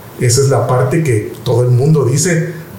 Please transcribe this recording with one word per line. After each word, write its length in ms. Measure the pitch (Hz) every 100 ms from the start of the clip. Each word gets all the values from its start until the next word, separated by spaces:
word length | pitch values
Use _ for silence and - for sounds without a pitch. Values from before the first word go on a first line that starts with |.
| - -
esa 200 | 123 123
es 60 | 131
la 180 | 123 -
parte 360 | 127 127 165
que 300 | 156 107 - -
todo 180 | - 120
el 60 | 123
mundo 340 | 123 143 151
dice, 480 | 120 143 185 160 160 - -